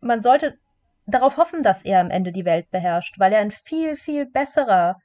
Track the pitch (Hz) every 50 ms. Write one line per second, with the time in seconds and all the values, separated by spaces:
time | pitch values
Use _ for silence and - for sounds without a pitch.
0 | - 240 240 226 214 240 262 294 320 294 294 _ _ _ _ _ _ _ _ _
1 | _ - 202 247 240 269 269 - 339 339 - 330 277 208 185 - _ - 196 185
2 | 180 180 - 180 185 180 170 190 180 175 165 165 170 _ - 185 175 180 170 170
3 | - - - - 190 190 202 220 208 214 202 - _ - - 320 320 311 302 294
4 | - - 294 294 285 247 _ 262 285 277 - - 277 240 202 185 175 170 185 -
5 | _